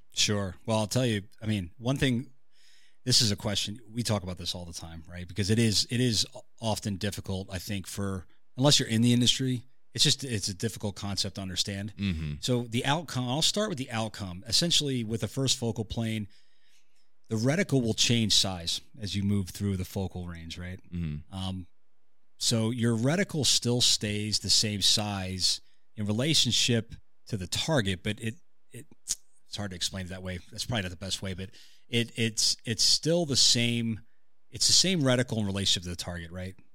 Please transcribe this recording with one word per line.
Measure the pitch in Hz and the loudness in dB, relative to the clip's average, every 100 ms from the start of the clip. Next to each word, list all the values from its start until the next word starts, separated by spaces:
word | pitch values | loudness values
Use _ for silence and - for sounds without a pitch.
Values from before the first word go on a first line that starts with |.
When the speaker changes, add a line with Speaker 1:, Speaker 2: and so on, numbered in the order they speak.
| - | -10
Speaker 1:
Sure. | - - 104 95 - | 0 2 2 -2 -6
Well, | - 110 | 0 0
I'll | 104 | 2
tell | 127 127 | 0 2
you, | 104 92 - | 0 -4 -8
I | 110 | -2
mean, | 107 85 - | -2 -2 -6
one | 117 139 | -2 2
thing, | 139 120 139 - - - - - - - | 2 2 -2 -14 -20 -20 -20 -20 -20 -10
this | 127 127 | 2 4
is | 113 | 4
a | 101 | 0
question, | 113 101 - 104 98 | -2 -4 -4 -8 -10
we | 113 | -6
talk | 113 101 | 0 0
about | 92 90 | -2 -8
this | 85 | -6
all | 92 | -6
the | 87 | -8
time, | - 82 82 80 | -12 -12 -14 -14
right? | 87 90 | -12 -10
Because | - 95 | -4 2
it | 110 | 4
is, | 113 95 - | 4 4 2
it | 120 | 2
is | 127 101 127 | 2 2 -2
o-, | - - - | -6 -18 -6
often | 113 101 107 92 | -2 -2 -2 -2
difficult, | 104 95 95 95 95 | -2 -4 -6 -6 -4
I | 95 | -8
think, | - 98 - | -6 -6 -6
for, | - 98 95 - - - - | -6 -4 -4 -8 -18 -16 2
unless | 143 - | 6 6
you're | 117 | 6
in | 113 | 4
the | 120 | 6
industry, | 120 120 - 131 123 - - - | 6 4 2 0 -2 -6 -20 -10
it's | - | 2
just, | 151 - | 2 2
it's | 135 107 104 | 0 -2 -2
a | |
difficult | 90 113 - 104 - | -4 -4 -2 -6 -4
concept | 104 95 98 101 | -6 -2 -4 -4
to | |
understand. | 95 87 - 98 104 - | -8 -2 -2 -2 -6 -4
Speaker 2:
Mm-hmm. | 101 80 78 73 | -2 0 -4 -4
Speaker 1:
So | - 123 120 | 0 0 0
the | 117 | -2
outcome, | 131 156 156 131 123 | 0 -2 -2 -6 -2
I'll | 139 | 0
start | - 208 214 | 0 2 -2
with | 156 | -4
the | 127 | -4
outcome. | 113 110 - 98 90 101 | -2 -4 -4 -8 -8 0
Essentially, | - 170 - 143 127 | 2 4 2 2 -2
with | 107 113 | -2 -2
the | - | -4
first | - 135 - | -2 0 0
focal | 117 110 | 0 -2
plane, | 107 - 113 110 101 - - - - - - - - - - | -4 -4 -2 -2 -6 -12 -20 -20 -20 -20 -20 -20 -20 -18 -6
the | 110 | 0
reticle | 123 165 196 135 | 2 2 2 2
will | 117 | 4
change | 107 - 117 107 | 2 4 4 6
size | - 98 90 82 - - 131 | 4 4 -2 -4 -4 -6 -10
as | 101 101 | -6 -2
you | |
move | 98 101 92 | 2 2 0
through | - 101 95 | -2 -2 0
the | 90 | -2
focal | 101 92 92 87 | -4 -4 -6 -10
range, | 82 82 87 | -10 -10 -10
right? | 90 92 - | -10 -10 -8
Speaker 2:
Mm-hmm. | 87 82 76 - | -4 -4 -4 -8
Speaker 1:
Um, | 95 92 92 87 - - - - - - - | -6 -4 -6 -8 -16 -20 -20 -20 -20 -20 -2
so | - 117 110 | 2 2 2
your | 123 117 113 | 0 2 2
reticle | 127 175 202 160 117 | 2 2 0 0 2
still | - 120 123 | 4 2 2
stays | - - 104 104 107 101 | 4 2 0 -2 -2 -2
the | 95 | 2
same | - 110 104 | 4 4 2
size | - - 104 98 92 92 90 - - - - - | 4 4 2 -2 -4 0 0 0 -6 -20 -18 -6
in | 104 | -2
relationship | 107 147 151 123 - - 117 113 - - - - | 0 4 4 4 4 4 2 0 -12 -16 -18 -8
to | 101 | -6
the | 92 | -4
target, | - - 151 98 87 | -4 0 2 2 -2
but | 107 101 | -4 -4
it, | 113 117 - - - | -6 -10 -16 -20 -18
it, | 117 - - | -16 -16 -16
it's | - - - - - - | -8 -8 -8 -18 -14 -8
hard | 101 | -8
to | 90 | -6
explain | - 98 87 | -6 -6 -8
it | |
that | 92 | -8
way. | 92 90 - | -8 -8 -10
That's | 87 - | -12 -4
probably | 117 | -2
not | 92 | -4
the | 87 | -6
best | 95 - | -6 -6
way, | 95 | -6
but | 90 95 - - - - | -6 -10 -12 -18 -18 -2
it, | 117 117 - | 0 0 0
it's, | 113 - - - | -2 2 0 0
it's | - 110 | -4 0
still | - - 151 175 160 | 4 4 4 2 2
the | 123 | 4
same. | - 123 120 117 117 104 - - - - - | 6 6 4 2 0 -2 -8 -20 -20 -20 -16
It's | 110 - | 0 4
the | |
same | - 180 180 | 6 6 4
reticle | 135 123 127 113 | 4 4 2 0
in | |
relationship | 101 98 95 98 | -2 0 0 0
to | 87 | -2
the | 85 | -8
target, | - 87 85 | -6 -8 -8
right? | 90 92 - - | -10 -10 -12 -16